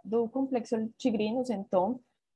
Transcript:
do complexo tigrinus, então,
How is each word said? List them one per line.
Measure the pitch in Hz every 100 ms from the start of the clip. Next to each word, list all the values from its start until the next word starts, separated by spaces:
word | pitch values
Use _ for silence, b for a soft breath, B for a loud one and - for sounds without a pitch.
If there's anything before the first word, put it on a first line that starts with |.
do | 196 233 226
complexo | 262 269 247 214 220 220 -
tigrinus, | 254 214 214 254 247
então, | 196 196 190 190 262 - _ _